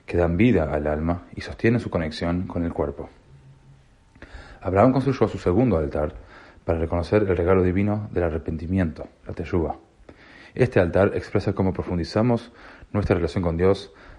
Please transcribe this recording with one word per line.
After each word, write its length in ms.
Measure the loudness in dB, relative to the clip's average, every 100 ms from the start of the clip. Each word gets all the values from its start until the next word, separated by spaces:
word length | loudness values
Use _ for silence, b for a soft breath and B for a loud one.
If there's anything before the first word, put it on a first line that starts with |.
| -4
que 100 | 0
dan 200 | 2 4
vida 360 | 4 4 0
al 140 | -2 -2
alma 380 | -2 -2 -4 -6 -14
y 60 |
sostienen 380 | -14 -2 0 0
su 120 | -2
conexión 560 | -4 -4 -4 -4 -2 -4
con 180 | -4 -4
el 80 |
cuerpo. 360 | -2 -4 -6 -12 -16 _ -20 -20 -20 -20 -20 _ _ _ -20 B B B B
Abraham 320 | -2 4 4
construyó 340 | 4 0 0 0
su 100 | 0
segundo 400 | 0 2 2 2
altar 380 | 0 -2 -4 -6 B B B B
para 160 | -4 -2
reconocer 420 | 0 -2 2 2
el 160 | 2 0
regalo 240 | 2 4
divino 480 | 4 2 0 -2 -4
del 120 | -2
arrepentimiento, 840 | -2 -2 -6 -6 -2 0 -2 -4 -14 _ -14
la 60 |
teshuvah. 420 | -10 -4 -2 -2 -6 -14 _ -20 B B B B 0
Este 240 | 2 2
altar 320 | 2 4 4 2
expresa 360 | -4 -2 -2
cómo 220 | 0 0
profundizamos 800 | 0 -4 -4 -2 0 2 0 -2 B B B B
nuestra 240 | -2 0 2
relación 260 | 0 -2
con 140 | -2 2
Dios 340 | 2 2 -2 B B